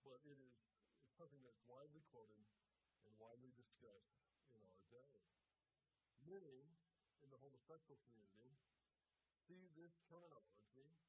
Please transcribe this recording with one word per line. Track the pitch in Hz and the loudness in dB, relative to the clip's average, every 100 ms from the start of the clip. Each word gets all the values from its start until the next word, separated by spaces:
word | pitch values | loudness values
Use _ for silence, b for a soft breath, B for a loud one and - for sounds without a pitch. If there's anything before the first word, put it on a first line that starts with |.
But | 135 127 147 | 4 2 4
it | 139 | 2
is, | 131 120 - - - - 139 | 0 -4 -12 -20 -20 -14 -12
it's | - | 0
something | 165 143 | 2 2
that's | 127 110 117 | -2 -4 0
widely | 123 151 151 147 | 2 2 0 -2
quoted | 123 107 107 104 - - - - - 107 | -2 0 -2 -8 -12 -20 -20 -20 -12 -8
and | 107 | 0
widely | 110 120 127 | 2 4 2
discussed | 123 117 - 120 98 - - - - - | -2 -4 -2 -2 -2 -6 -18 -20 -18 -10
in | 117 | -6
our | 98 - - | -4 -6 -4
day. | 120 139 143 - - - - - - - - - - | -4 -4 -8 -12 -20 -20 -20 -20 -20 -20 -20 -20 0
Many | 139 392 370 131 147 165 - - - - | 8 8 8 0 -2 -8 -12 -20 -20 -10
in | 143 | -4
the | 131 | 0
homosexual | 139 127 - 160 - 135 - | 0 -2 2 2 2 -6 -4
community | 113 101 101 120 143 - - - - - - - - - | -8 -6 -6 -6 -6 -12 -20 -20 -20 -20 -20 -20 -20 -2
see | 180 185 156 | 0 0 2
this | 170 170 - | 2 0 0
terminology | 170 175 131 104 101 104 127 143 165 | 2 2 0 -4 -10 -8 -6 -4 -6